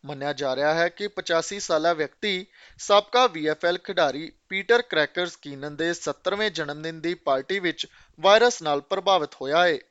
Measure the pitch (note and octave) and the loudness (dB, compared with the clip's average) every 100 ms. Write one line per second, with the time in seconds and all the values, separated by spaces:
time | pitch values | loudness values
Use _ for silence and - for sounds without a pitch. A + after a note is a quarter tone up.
0 | C#3+ C#3+ C#3+ C#3 C#3 B2+ D3 D#3+ E3+ - | -12 -8 -6 -4 -4 0 0 2 -2 -4
1 | G#3 - F3+ E3 - G3+ - D#3+ E3 D#3+ | -10 -8 -2 -2 -2 -10 -2 0 0 0
2 | D3 _ G#3+ F#3 F#3+ _ - - - - | -4 _ -4 -4 -8 _ -20 -16 4 4
3 | G#3 B3 B3+ E3 D#3 D3+ F3 F3+ - F#3 | 4 2 2 2 -4 0 -2 -2 -4 0
4 | D3+ C3 E3 _ _ F#3+ F#3+ A#3+ - D#3+ | 0 -2 -12 _ _ -8 2 2 2 0
5 | D3 - F3 - D3 C#3 C#3+ D3 E3 E3+ | 0 -2 -6 -6 -14 -12 -12 -4 -2 -2
6 | - C#3+ F#3 G3+ G#3+ E3 D3 D3 D#3+ E3 | -6 -4 -4 -2 -4 -4 -8 -8 -10 -6
7 | D#3+ F3 - C3+ C3+ G3 F3+ D3 - _ | -6 -4 -2 -2 -2 -4 -4 -6 -12 _
8 | _ - F3+ G#3+ A#3+ - D#3+ C#3+ - G3 | _ 0 6 8 6 2 -2 -2 -2 -2
9 | F#3 F#3 D3 - C3+ D#3 F3 D3 _ | 2 2 0 -8 0 2 2 0 _